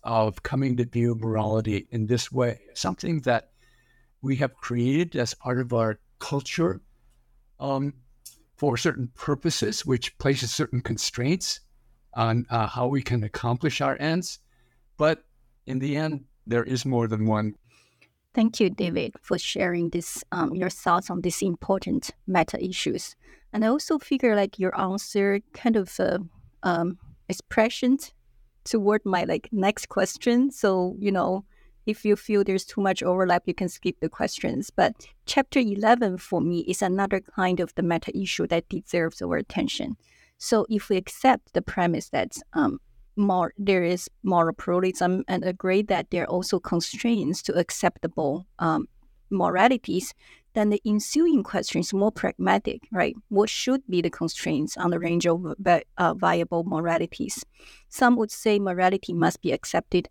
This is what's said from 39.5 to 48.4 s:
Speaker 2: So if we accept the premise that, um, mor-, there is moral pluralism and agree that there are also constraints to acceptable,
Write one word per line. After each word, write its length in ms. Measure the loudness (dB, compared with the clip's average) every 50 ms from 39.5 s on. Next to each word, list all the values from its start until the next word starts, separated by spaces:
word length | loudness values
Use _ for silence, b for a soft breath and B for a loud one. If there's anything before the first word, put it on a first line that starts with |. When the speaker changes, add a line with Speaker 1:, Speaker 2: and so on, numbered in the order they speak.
| -4 -4 -2 -2 -4 -4 -6 -6 -8 -10 b b b b b b b b
Speaker 2:
So 280 | -4 0 2 2 2 2
if 200 | -2 -4 -2 0
we 80 | -2 -2
accept 560 | -2 -4 -4 2 4 4 4 2 _ _ -4
the 80 | -4
premise 480 | -4 -4 -2 0 0 0 0 -2 -4 -4
that, 280 | -4 -4 -4 -4 -6 -12 -14 _ -2
um, 260 | 0 0 0 0 -4 _ _ _ -20 -20 _ -2
mor-, 380 | 0 2 2 2 2 0 -2 -4 -2
there 260 | 0 2 2 4 4
is 260 | 2 0 -2 -4 -8 _ _ -2
moral 300 | 2 4 4 4 4 2
pluralism 720 | -2 -2 0 0 2 2 0 0 0 0 2 2 0 -2 -2
and 160 | -2 -2 -2
agree 360 | -2 -4 -2 0 2 2 2 2
that 280 | 2 0 -2 -2 -2
there 120 | -2 -4 -2
are 60 | -2
also 300 | -2 -4 -2 0 -2 -2
constraints 840 | 0 0 -2 -2 -2 -4 -6 -4 0 0 0 2 0 -2 -2 -4 -4
to 140 | -2 0 0
acceptable, 880 | 0 0 -2 0 0 0 0 -2 -6 -6 -4 -2 -2 -2 -2 -4